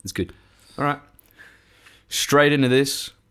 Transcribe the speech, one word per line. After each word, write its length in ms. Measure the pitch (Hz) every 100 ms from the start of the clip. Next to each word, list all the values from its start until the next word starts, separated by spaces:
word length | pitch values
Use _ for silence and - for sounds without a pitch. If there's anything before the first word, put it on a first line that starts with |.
It's 80 | -
good. 200 | - 175 - _ _ _ -
All 80 | 143
right. 140 | 143 - _ _ _ - _ _ _ _ _ -
Straight 460 | - - 143 147
into 140 | 147 131
this. 400 | 127 139 - - _ _